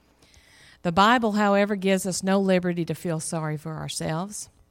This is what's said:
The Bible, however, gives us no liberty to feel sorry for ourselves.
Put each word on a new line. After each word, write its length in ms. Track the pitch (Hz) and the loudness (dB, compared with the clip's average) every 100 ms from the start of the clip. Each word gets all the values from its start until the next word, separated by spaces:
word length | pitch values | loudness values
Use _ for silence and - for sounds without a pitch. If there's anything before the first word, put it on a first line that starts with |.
| _ _ _ _ _ _ - - | _ _ _ _ _ _ -20 -8
The 100 | 180 | -2
Bible, 400 | 170 202 247 226 | 4 4 4 2
however, 420 | 208 208 202 202 208 | 2 4 4 2 0
gives 300 | 190 190 190 | 0 0 0
us 180 | 175 | -4
no 160 | 190 196 | 0 2
liberty 460 | 196 185 180 175 160 | 4 2 2 -2 -4
to 100 | 160 | -4
feel 240 | 185 160 | -4 -6
sorry 380 | - 165 156 151 | -4 -6 -6 -6
for 180 | 160 156 | -8 -10
ourselves. 720 | 151 - 165 160 196 208 - _ _ | -10 -6 -4 -4 -6 -10 -16 _ _